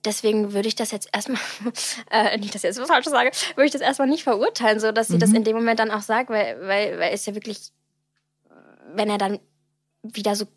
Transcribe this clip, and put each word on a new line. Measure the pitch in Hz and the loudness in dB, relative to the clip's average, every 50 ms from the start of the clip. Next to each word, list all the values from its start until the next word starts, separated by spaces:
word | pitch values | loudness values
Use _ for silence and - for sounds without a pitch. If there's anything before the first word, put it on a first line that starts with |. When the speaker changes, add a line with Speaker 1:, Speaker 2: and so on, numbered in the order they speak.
| - | -2
Speaker 1:
Deswegen | 214 208 - - 214 214 214 208 202 202 | -4 -4 0 0 2 2 2 0 0 0
würde | 202 208 | -2 -2
ich | 226 214 | -2 -2
das | - 226 - | -2 -4 -4
jetzt | - 196 - - - | -4 -8 -8 -6 -6
erstmal, | 208 - - 254 214 - - - - 202 240 - | -6 -4 -4 -4 -4 -4 -8 -10 -8 -8 -8 -6
<laughs> | - - - - 240 226 - | -6 -6 -6 -8 -10 -8 0
äh, | - 226 214 - - 220 | 2 2 2 2 0 -2
nicht, | 208 202 - | -4 -6 -8
dass | 202 - | -4 -4
ich | 208 | -4
jetzt | 202 247 | -2 -2
was | 247 | 0
Falsches | 320 330 254 254 320 | 2 2 2 2 2
sage, | 294 247 247 254 - - - - - | 0 2 2 2 0 -2 -6 -4 2
würde | - 277 | 4 4
ich | 294 | 4
das | - 269 | 4 2
erstmal | - - 277 - 269 262 | 0 0 2 2 2 2
nicht | 294 320 - | 2 0 2
verurteilen, | 277 226 202 254 392 466 - 247 220 220 214 | 0 2 2 2 0 0 2 2 2 2 4
so | 220 220 | 2 0
dass | 214 226 220 - | 2 2 0 2
sie | 175 170 | 2 4
das | 226 208 | 6 6
Speaker 2:
Mhm. | 214 | 6
Speaker 1:
in | 226 214 | 6 4
dem | 220 220 | 2 0
Moment | 226 233 226 233 226 | 2 2 2 2 2
dann | 220 220 | 0 0
auch | 214 214 | -2 -4
sagt, | 208 - 220 233 254 254 | -2 -2 -2 -2 0 0
weil, | 226 214 202 113 110 120 | 0 0 0 0 -2 -8
weil, | 175 190 196 202 214 202 170 | -4 -2 0 0 0 -2 -2
weil | 170 170 175 - | -2 -2 -2 -2
es | 202 - | -2 -6
ja | 214 202 | -6 -8
wirklich, | 214 - 220 202 - - - _ _ _ _ _ _ _ _ _ _ _ _ _ _ _ _ - - _ - - _ - 107 156 | -8 -10 -10 -12 -12 -14 -20 _ _ _ _ _ _ _ _ _ _ _ _ _ _ _ _ -20 -20 _ -20 -20 _ -20 -8 -2
wenn | 196 208 208 | -2 0 0
er | 208 202 | 0 0
dann | 202 190 208 190 _ _ _ _ _ _ _ _ _ _ _ _ | 0 -2 -2 -6 _ _ _ _ _ _ _ _ _ _ _ _
wieder | - 220 - 214 202 214 202 | -20 -12 -10 -2 -2 0 0
so | 202 208 - _ | 0 -4 -8 _